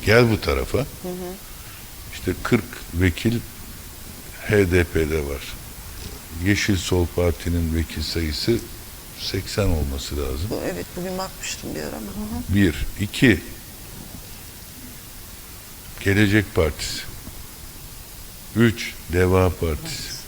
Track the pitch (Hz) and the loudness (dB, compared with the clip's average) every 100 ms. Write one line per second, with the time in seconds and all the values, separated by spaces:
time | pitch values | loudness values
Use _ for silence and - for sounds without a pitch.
0 | - 113 123 104 - 67 65 98 143 - | 8 8 8 6 2 0 2 0 -2 -6
1 | 180 180 180 190 - - - - - - | -8 -6 -8 -10 -14 -14 -14 -14 -14 -14
2 | - - - 90 - 120 - - - 85 | -12 -6 -2 -2 2 2 2 -10 -6 4
3 | 92 - 113 113 - - - - - - | 4 4 2 0 -4 -12 -14 -14 -14 -14
4 | - - - - - 107 95 90 85 82 | -14 -14 -14 -12 2 6 8 6 4 4
5 | 76 78 71 69 - - - - - - | 2 2 0 -4 -8 -10 -12 -14 -12 -12
6 | - - - 82 90 101 - 98 - 90 | -12 -12 -12 -2 2 4 4 2 4 2
7 | 85 - 87 82 - 85 82 82 80 - | 2 4 2 2 0 2 2 2 0 -2
8 | 76 - 80 73 - 117 - - - - | -4 -2 -2 -2 2 0 0 -12 -14 -14
9 | - - - 98 - - 98 82 71 67 | -14 -10 -4 -4 -4 0 2 4 2 -2
10 | - 71 67 67 98 123 107 180 - - | -4 -2 -2 -2 -4 -2 -4 -4 -8 -6
11 | 180 185 190 - - - - 156 156 - | -6 -4 -6 -8 -8 -8 -6 -6 -6 -6
12 | 220 65 - 80 - 98 98 - - - | -8 -6 -6 -6 0 4 6 4 -4 -2
13 | 104 - 135 92 - - - - - - | -4 4 6 6 2 -12 -14 -14 -14 -14
14 | - - - - - - - - - - | -14 -14 -14 -14 -16 -16 -16 -14 -14 -14
15 | - - - - - - - - - - | -16 -16 -14 -14 -16 -16 -16 -16 -14 -4
16 | 98 98 104 107 98 - 78 - - - | 2 6 8 6 4 2 2 2 -4 -6
17 | - - - - - - - - - - | -8 -10 -12 -12 -14 -14 -14 -14 -14 -14
18 | - - - - - 104 117 110 - - | -16 -14 -16 -16 -6 4 4 4 -6 -8
19 | - 85 90 92 92 87 82 78 - - | -2 4 6 8 6 4 0 0 -2 -6
20 | - - | -8 -10